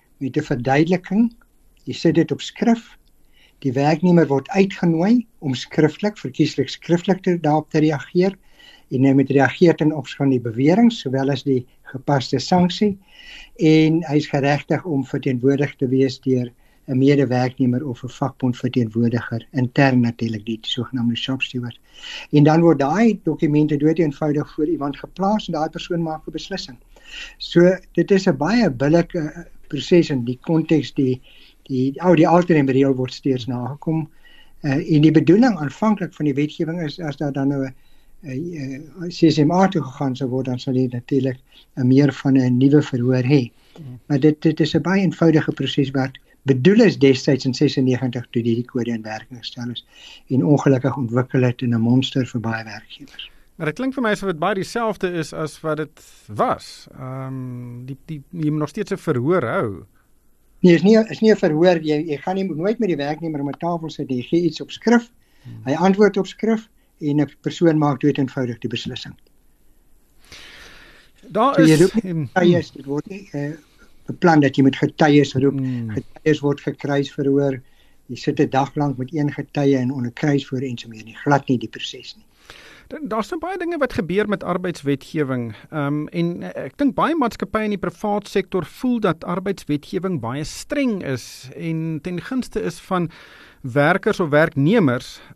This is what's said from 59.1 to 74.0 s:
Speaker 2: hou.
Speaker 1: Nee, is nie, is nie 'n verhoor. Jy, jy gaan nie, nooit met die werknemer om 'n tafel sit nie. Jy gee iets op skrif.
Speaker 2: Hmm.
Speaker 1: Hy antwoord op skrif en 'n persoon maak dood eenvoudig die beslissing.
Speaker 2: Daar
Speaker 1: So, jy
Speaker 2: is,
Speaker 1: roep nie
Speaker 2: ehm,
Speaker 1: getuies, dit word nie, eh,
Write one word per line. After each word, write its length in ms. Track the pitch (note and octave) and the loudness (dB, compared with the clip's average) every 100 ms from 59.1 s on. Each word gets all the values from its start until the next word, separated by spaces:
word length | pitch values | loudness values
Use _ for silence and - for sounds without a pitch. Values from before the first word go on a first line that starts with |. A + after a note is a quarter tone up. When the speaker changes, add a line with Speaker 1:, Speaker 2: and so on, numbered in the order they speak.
| B2+ C3 F3+ | 0 2 0
Speaker 2:
hou. 420 | A#2 F3+ A#2+ F2 A1 _ _ _ _ _ _ _ | 0 -2 -4 -6 -16 _ _ _ _ _ _ _
Speaker 1:
Nee, 140 | F3+ | 4
is 80 | E3+ | 6
nie, 140 | F#3 A3 | 6 4
is 240 | A3 D3+ | 2 0
nie 100 | A3 | 2
'n 60 | G#3 | 4
verhoor. 440 | F3+ D3+ F3+ E3+ | 2 4 4 2
Jy, 220 | D#3 D3+ E3 | 0 -2 -2
jy 100 | C#3+ | -6
gaan 180 | - | -4
nie, 100 | F#3+ | -4
nooit 340 | F#3+ D3 F#3 A#3 | -4 -4 -4 -2
met 100 | G#3 | -2
die 80 | D3+ | -2
werknemer 440 | C#3+ D#3 E3 D3 | -4 -6 -6 -6
om 80 | C#3+ | -6
'n 100 | C3 | -6
tafel 320 | E3+ E3+ D#3+ | -6 -6 -8
sit 180 | - C#3+ | -10 -6
nie. 80 | B2 | -6
Jy 60 | |
gee 200 | A#2 E3+ | -2 0
iets 180 | E3+ - | 0 -4
op 100 | D3 | -12
skrif. 400 | - - A#3 - _ _ _ | -4 2 2 2 _ _ _
Speaker 2:
Hmm. 100 | B2 A2+ | -20 -10
Speaker 1:
Hy 80 | A#2 | -4
antwoord 440 | C#3+ F#3+ F#3+ G#3 G3+ | 2 2 6 4 2
op 100 | F#3 | -6
skrif 420 | - G#3+ A3 - _ _ - | -4 -2 -2 -4 _ _ -8
en 200 | D3+ D3 | -2 0
'n 100 | C#3+ - | -2 -4
persoon 380 | D#3 - E3+ D#3 | -8 0 2 4
maak 220 | D3 C#3 | 2 0
dood 180 | D3 C#3 | 0 0
eenvoudig 400 | C3 - B2 A2+ | -2 -4 -6 -6
die 120 | A2+ | -8
beslissing. 440 | A2+ - B2 C#3 - _ _ _ _ _ _ _ _ _ _ - - - - - - - - _ _ - | -8 -8 -12 -14 -20 _ _ _ _ _ _ _ _ _ _ -20 -20 -20 -20 -20 -20 -20 -20 _ _ -8
Speaker 2:
Daar 260 | G3 B3+ | 0 2
Speaker 1:
So, 80 | - | 6
jy 100 | D#3+ | 6
Speaker 2:
is, 80 | D#3 | 8
Speaker 1:
roep 220 | F#3+ A3 | 6 2
nie 80 | F#3 | -4
Speaker 2:
ehm, 140 | E3 C3+ | -4 -2
Speaker 1:
getuies, 440 | F#3 F3 F3 D3+ | 2 4 4 0
dit 140 | - | -10
word 240 | C3+ C#3+ - | -8 -6 -8
nie, 200 | G3 F#3+ | -12 -12
eh, 180 | C#3+ C#3+ E3 _ _ - - | -8 -8 -10 _ _ -20 -18